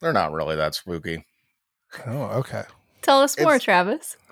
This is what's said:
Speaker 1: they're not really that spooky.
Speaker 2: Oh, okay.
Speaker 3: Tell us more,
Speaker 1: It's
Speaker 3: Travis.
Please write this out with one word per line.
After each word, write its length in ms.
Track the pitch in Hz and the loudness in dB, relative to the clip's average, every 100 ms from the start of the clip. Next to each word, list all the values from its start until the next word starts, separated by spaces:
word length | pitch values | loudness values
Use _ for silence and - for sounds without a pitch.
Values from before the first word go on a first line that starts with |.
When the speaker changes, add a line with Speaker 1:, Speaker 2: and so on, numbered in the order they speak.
Speaker 1:
they're 120 | 165 | 0
not 200 | 104 78 | 0 0
really 220 | 78 78 78 | -2 -2 0
that 200 | 76 - | -2 -2
spooky. 500 | 92 82 85 80 _ _ _ _ _ _ _ - 117 | -8 -8 -6 -10 _ _ _ _ _ _ _ -14 -10
Speaker 2:
Oh, 180 | 135 104 113 | -8 -4 -4
okay. 240 | - 107 - _ _ _ | -4 -8 -10 _ _ _
Speaker 3:
Tell 200 | - 277 | 4 4
us 180 | 277 - | 4 2
more, 160 | 320 269 | 2 4
Speaker 1:
It's 80 | - | 4
Speaker 3:
Travis. 520 | 180 185 311 - - _ | 2 2 -4 -8 -18 _